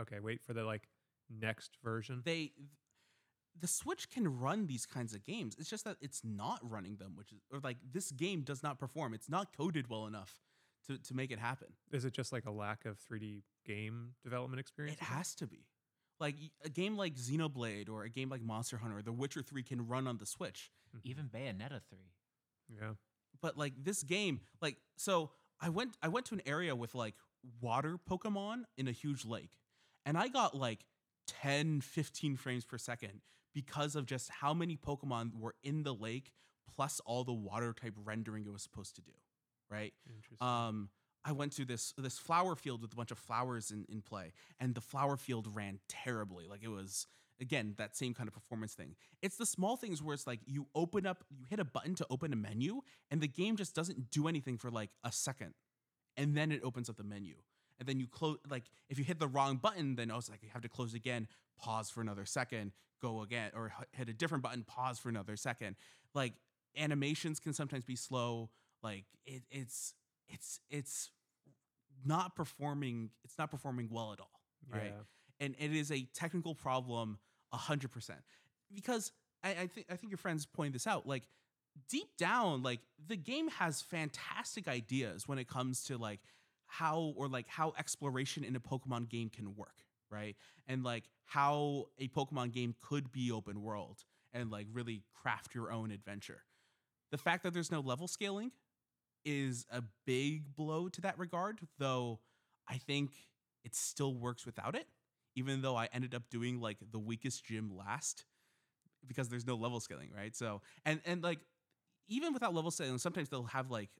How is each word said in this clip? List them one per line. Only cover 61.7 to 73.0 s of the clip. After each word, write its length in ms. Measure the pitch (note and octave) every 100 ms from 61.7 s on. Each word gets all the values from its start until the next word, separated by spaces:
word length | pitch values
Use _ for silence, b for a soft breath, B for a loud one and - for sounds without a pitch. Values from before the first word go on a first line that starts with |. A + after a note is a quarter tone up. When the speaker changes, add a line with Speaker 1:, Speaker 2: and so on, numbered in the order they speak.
| A2 G#2+
Speaker 2:
for 140 | -
another 240 | A2 G2+ F#2+
second, 460 | - B2 A#2 G2+ b b _
go 220 | B2 A2
again, 280 | G#2 A#2+ G#2
or 180 | A2+ A2+ -
h-, 80 | -
hit 160 | - A#2+
a 20 |
different 300 | A2 E3 D#3
button, 200 | B2 B2
pause 360 | A2 - B2+ A#2+
for 100 | A#2+
another 280 | A2+ F#2+ G#2+
second. 400 | C3+ A#2 G#2 G2 B B B
Like, 200 | D3 B2+ G#2+ _ _ _ -
animations 640 | D3+ C#3+ C#3 D#3 E3 D#3
can 140 | E3
sometimes 300 | C#3+ C#3+ C3+
be 120 | A#2+ B2
slow. 540 | - B2+ A#2+ A#2 A2+ b b b
Like, 240 | A2 G2 G2 _ -
it, 160 | C3 A#2+
it's, 440 | C#3 A#2+ - - - _ _ -
it's, 320 | - - - -
it's 400 | D3 C#3 - - - _ _ - - _ _ _ C3+
not 320 | C3 D#3+ F3+ -
performing, 720 | D3+ - D3 C#3+ C#3 A#2